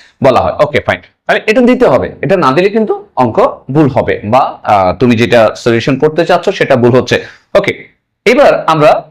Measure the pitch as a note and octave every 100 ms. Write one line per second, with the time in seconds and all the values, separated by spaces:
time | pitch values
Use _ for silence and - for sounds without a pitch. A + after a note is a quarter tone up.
0 | _ - C3+ G#2+ F2+ - D3 C#3 - F2+
1 | - _ - G#3 - A3 A#3+ A#3+ G#3+ B2+
2 | D3 - - F#3+ B2+ C#3+ G3 A3 G#3+ G4+
3 | - - A#2+ D3 C4 - - C#3+ D3 A#2
4 | G2 - G#2 B2+ G3 - A2+ G2+ F#2 E2+
5 | B2 A2+ A#2 A#2+ A2 - A#2+ A#2 D3 C3
6 | D#3 D#3 E3+ F3 G3+ F#3+ C3+ B2+ A#2+ B2
7 | - G#2+ - - _ G3+ - - - _
8 | _ _ G3+ B3 A3+ - - D#3 D3+ F3+
9 | -